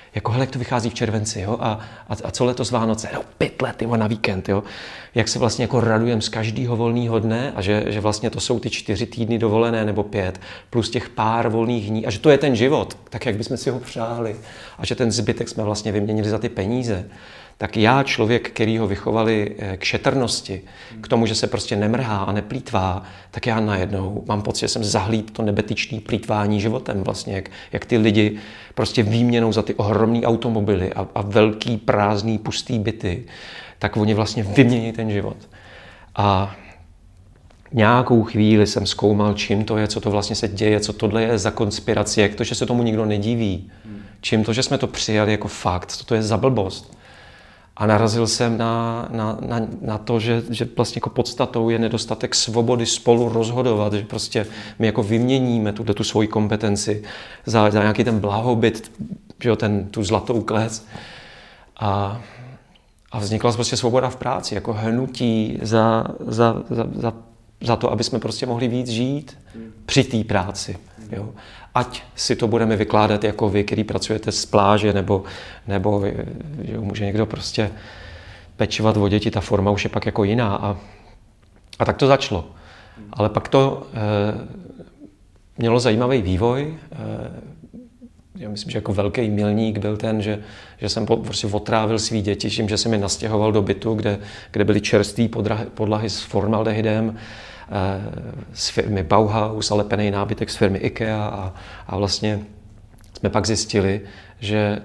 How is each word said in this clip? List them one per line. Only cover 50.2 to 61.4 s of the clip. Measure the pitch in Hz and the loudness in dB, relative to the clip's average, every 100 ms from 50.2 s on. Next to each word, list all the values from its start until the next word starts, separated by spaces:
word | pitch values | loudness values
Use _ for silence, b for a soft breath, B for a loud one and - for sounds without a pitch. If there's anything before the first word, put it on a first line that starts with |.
že, | 110 117 113 | 2 0 0
že | 110 117 - | -2 -2 0
vlastně | 113 - | 0 0
jako | 110 | -4
podstatou | - 113 - 123 120 113 | -2 -2 0 -2 2 2
je | 117 | 2
nedostatek | 113 110 - 113 - | 2 0 -2 -4 -2
svobody | - - 113 117 120 117 | 0 0 2 2 2 2
spolu | - - 117 120 | 0 4 4 4
rozhodovat, | 113 113 120 127 107 104 | 0 0 0 2 2 2
že | 104 | -2
prostě | 110 110 - 117 101 B B B | -4 -6 -4 -4 -4 B B B
my | 110 | 0
jako | 110 | 2
vyměníme | 104 113 123 135 127 117 107 | 2 2 4 2 2 2 0
tuhle | 104 110 | -2 -2
tu | 98 | -2
svoji | 110 - 107 | 0 2 2
kompetenci | 110 107 107 110 101 - 104 B B B B - | 2 0 0 0 0 0 -4 B B B B 0
za, | 110 107 | 4 6
za | 104 | 6
nějaký | 104 107 | 4 4
ten | 110 110 | 2 2
blahobyt, | 101 104 120 117 113 - - - - - - - | 0 0 2 4 2 2 -8 -14 -12 -12 -16 -6
že | 120 | 0
jo, | 107 | 0
ten, | 110 104 98 | 2 0 -2
tu | 113 | -4
zlatou | 95 104 - 117 | 0 0 0 -2
klec. | 101 110 113 - B B B B B B | 0 0 0 -4 B B B B B B